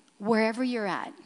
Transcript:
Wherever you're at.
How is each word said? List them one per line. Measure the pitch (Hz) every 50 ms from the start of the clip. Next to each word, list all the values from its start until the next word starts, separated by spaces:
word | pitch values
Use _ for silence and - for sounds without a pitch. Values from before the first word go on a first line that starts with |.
| _ _ _
Wherever | - 202 214 233 220 220 220 226 240 262
you're | 247 247 226 208
at. | 190 160 120 - - - - -